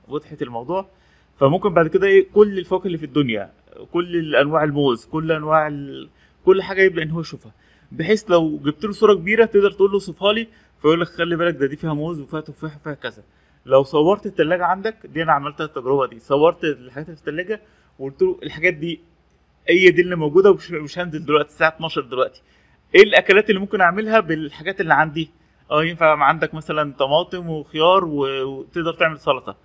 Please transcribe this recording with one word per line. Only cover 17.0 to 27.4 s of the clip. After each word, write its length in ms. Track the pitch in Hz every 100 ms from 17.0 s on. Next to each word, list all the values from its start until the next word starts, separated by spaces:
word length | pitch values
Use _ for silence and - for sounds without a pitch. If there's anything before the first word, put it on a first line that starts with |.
| 160
اللي 100 | 156
في 60 |
التلاجة 380 | 156 156 180 214 _ _ _ -
وقلت 240 | 135 139
له: 160 | 185 175
"الحاجات 320 | 151 151 180
دي 260 | 151 170 160 _ _ _ _ _ _ -
هي 220 | 180 185
دي 120 | 165
اللي 140 | 180 170
موجوده، 340 | 151 170 196
ومش، 200 | 160 -
مش 280 | 165 147 175
هنزل 260 | 180 156
دلوقتي 240 | 147 151 147
الساعه 200 | - 160
اتناشر 320 | - 160 156
دلوقتي. 420 | 127 127 117 - _ _ _ _ _
ايه 80 | 180
الاكلات 480 | 214 143 - 196 214
اللي 100 | 190
ممكن 200 | 202 202
اعملها 400 | 175 190 214 220
بالحاجات 600 | 160 160 151 - 165 190
اللي 140 | 165
عندي؟" 360 | 143 160 160 156 _ _ _ -
اه، 140 | 147
ينفع 400 | 165 165 156 151
عندك 300 | 139 160 160
مثلًا 380 | 156 156 151 147
طماطم 560 | 131 135 156 175 185